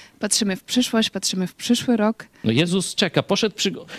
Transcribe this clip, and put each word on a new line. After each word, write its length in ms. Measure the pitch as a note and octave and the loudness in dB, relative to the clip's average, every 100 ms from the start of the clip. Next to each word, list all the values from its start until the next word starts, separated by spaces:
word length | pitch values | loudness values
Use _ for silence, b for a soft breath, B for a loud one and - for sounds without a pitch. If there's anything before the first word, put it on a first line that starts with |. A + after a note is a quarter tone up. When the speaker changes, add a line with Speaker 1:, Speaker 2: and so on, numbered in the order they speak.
| B B | B B
Speaker 1:
patrzymy 360 | G#3 - G3+ F#3+ | -4 -2 -2 -4
w 80 | |
przyszłość, 460 | - B3 B3 A3+ A3 | -2 0 2 2 0
patrzymy 380 | G3 - F#3 F#3 | -2 -4 -2 -4
w 80 | - | -4
przyszły 420 | - A#3+ - A#3 | 0 0 2 2
rok. 280 | G#3+ - - b | 2 -2 -10 b
Speaker 2:
No 80 | A2 | 0
Jezus 440 | A2+ F3 F#3+ F3 - | 2 2 0 -2 -2
czeka, 280 | - - | 0 0
poszedł 320 | - G3 A3 - | 0 0 0 -2
przy-, 180 | G3+ E3 - | -4 -6 -12